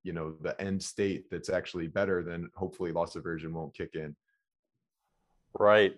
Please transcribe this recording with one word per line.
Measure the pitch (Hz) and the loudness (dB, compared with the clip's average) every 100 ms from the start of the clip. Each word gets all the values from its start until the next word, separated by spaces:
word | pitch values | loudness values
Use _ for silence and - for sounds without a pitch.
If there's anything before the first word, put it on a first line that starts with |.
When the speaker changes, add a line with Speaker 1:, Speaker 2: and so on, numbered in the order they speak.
Speaker 1:
you | 92 | -8
know, | 82 80 80 | -6 -6 -6
the | 82 - | -6 -4
end | 98 95 | -4 -4
state | - - 101 82 - | -4 -2 0 -2 -6
that's | 85 - | -8 -2
actually | 90 - 90 82 | -2 -2 -6 -4
better, | 98 98 90 | -2 0 0
then | 85 85 85 | -2 -6 -8
hopefully | - 92 - 90 | -6 -6 -4 -4
loss | 85 85 82 | -2 -4 -4
aversion | 82 82 80 | -6 -6 -6
won't | 82 76 | -8 -8
kick | - 80 | -8 -8
in. | 82 78 73 _ _ _ _ _ _ _ _ _ _ _ _ _ - | -8 -8 -12 _ _ _ _ _ _ _ _ _ _ _ _ _ 4
Speaker 2:
Right. | 104 107 98 | 8 10 8